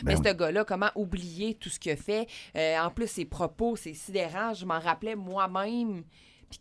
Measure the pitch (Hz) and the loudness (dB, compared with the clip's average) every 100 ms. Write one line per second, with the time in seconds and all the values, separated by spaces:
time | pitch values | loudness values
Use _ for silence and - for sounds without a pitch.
0 | 123 78 202 175 160 196 214 190 208 208 | 4 4 6 4 4 2 2 2 2 0
1 | 190 185 175 165 220 220 175 - 175 143 | -2 -4 -6 -4 -4 -4 -8 -4 -2 -2
2 | - 214 233 - - 156 160 160 170 226 | 0 -2 -2 -8 -6 0 2 4 2 0
3 | 226 - 160 - 165 - 233 220 170 151 | -2 -4 -6 -2 -2 0 0 0 -6 -10
4 | - 190 165 180 226 202 185 165 170 160 | -4 -2 0 0 -2 -2 -2 0 2 0
5 | 220 220 185 190 190 185 208 240 233 185 | -2 -4 -4 0 0 0 0 0 -2 -4
6 | 156 - - - - - | -10 -18 -20 -20 -20 -8